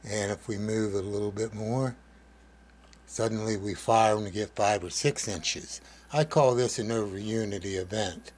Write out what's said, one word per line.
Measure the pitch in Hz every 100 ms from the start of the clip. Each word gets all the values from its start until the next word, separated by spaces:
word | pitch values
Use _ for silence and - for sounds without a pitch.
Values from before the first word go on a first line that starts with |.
| -
And | 104 101
if | 101 -
we | 104
move | 107 110 107
a | 98
little | 98 101 104
bit | 101 110
more, | 107 107 123 131 123 - - - - - - - - - - -
suddenly | - 113 110 110 107
we | 101
fire | 90 - 113 110 107
and |
we | 104
get | 95 107 -
five | 101 104
or | 87
six | - 147 143 -
inches. | 92 78 - - - - - -
I | 147
call | 156 165 135 120
this | 123 -
an | 110
over | 113 104 98
unity | 107 113 107 98 92 95
event. | 90 107 101 80 -